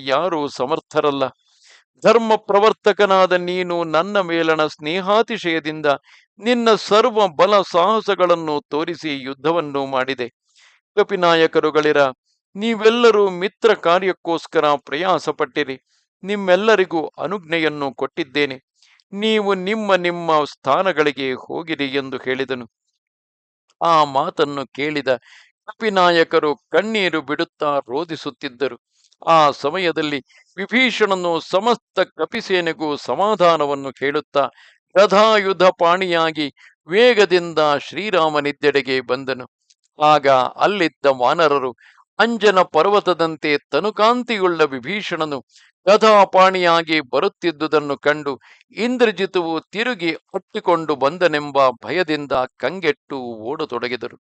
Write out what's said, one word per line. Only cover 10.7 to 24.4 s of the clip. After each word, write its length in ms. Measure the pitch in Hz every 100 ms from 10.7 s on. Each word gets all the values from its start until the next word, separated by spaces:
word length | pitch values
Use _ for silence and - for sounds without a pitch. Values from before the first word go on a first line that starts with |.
| _ _ 208
ಕಪಿನಾಯಕರುಗಳಿರ, 1040 | 196 196 175 165 160 160 156 151 151 147 139 - _ _ _ 190
ನೀವೆಲ್ಲರೂ 680 | 226 220 220 240 233 208 202
ಮಿತ್ರ 400 | 175 202 - 220
ಕಾರ್ಯಕ್ಕೋಸ್ಕರ 920 | 196 165 180 190 170 170 160 - 160 151 143
ಪ್ರಯಾಸ 540 | - 143 185 165 156
ಪಟ್ಟಿರಿ. 480 | 147 143 151 131 131 _ _ _ _
ನಿಮ್ಮೆಲ್ಲರಿಗೂ 800 | 185 208 190 180 220 208 180 165 147 -
ಅನುಜ್ಞೆಯನ್ನು 720 | 147 202 156 165 156 151 139
ಕೊಟ್ಟಿದ್ದೇನೆ. 640 | 120 135 - 147 139 143 135 _ _ _ _ _
ನೀವು 380 | 196 220 220 202 190
ನಿಮ್ಮ 400 | 185 220 208 185
ನಿಮ್ಮ 360 | 175 175 165 156
ಸ್ಥಾನಗಳಿಗೆ 840 | 143 - 135 151 190 151 151 139 135
ಹೋಗಿರಿ 540 | 127 - 139 165 143 139
ಎಂದು 300 | 135 135 123
ಹೇಳಿದನು. 480 | 127 131 131 127 117 _ _ _ _ _ _ _ _ _ _ _
ಆ 220 | 165 160
ಮಾತನ್ನು 600 | 147 135 165 -